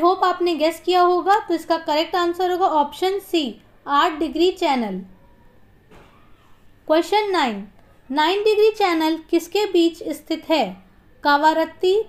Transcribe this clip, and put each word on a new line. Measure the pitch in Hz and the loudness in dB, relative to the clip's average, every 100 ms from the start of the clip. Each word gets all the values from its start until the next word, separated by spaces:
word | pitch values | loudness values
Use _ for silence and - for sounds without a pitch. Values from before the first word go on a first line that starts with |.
hope | 339 381 | 2 2
आपने | 381 359 359 320 | 0 0 -2 0
गेस | 311 330 - | -2 -2 0
किया | 359 | 2
होगा, | 359 359 330 415 | 4 2 2 0
तो | 427 | 0
इसका | 339 - 330 | -4 -2 -4
करेक्ट | 330 294 320 359 | -2 -2 -2 -2
आंसर | 349 349 370 | -2 -2 -2
होगा | 359 370 | 0 0
ऑप्शन | 311 285 - 370 392 | 2 0 -2 -4 -2
सी | - 339 269 - _ _ - | -4 -4 -4 -8 _ _ -2
आठ | 285 339 302 | 0 2 0
डिग्री | 311 285 359 | -4 0 0
चैनल। | 370 339 262 214 190 190 - - - - _ - _ _ - - _ - - _ - - - - | 2 0 0 -2 -6 -12 -20 -20 -20 -20 _ -20 _ _ -20 -20 _ -20 -20 _ -20 -20 -16 0
क्वेश्चन | 311 330 415 415 | 0 2 0 0
नाइन, | 370 262 202 214 - - - - | 0 -2 -4 -12 -20 -20 -20 -6
नाइन | 269 311 392 | -2 0 0
डिग्री | 427 415 427 | 0 2 2
चैनल | 427 392 330 320 320 - | 2 0 0 0 -2 -2
किसके | 339 330 392 415 | -4 -2 -2 0
बीच | 359 330 330 - | 2 2 0 -8
स्थित | 311 - 311 - | -10 -6 -8 -2
है? | 311 202 185 - _ _ - | 0 0 -6 -20 _ _ -6
कावारत्ती | 294 285 311 320 320 - 370 403 | 0 2 4 2 -2 -2 0 0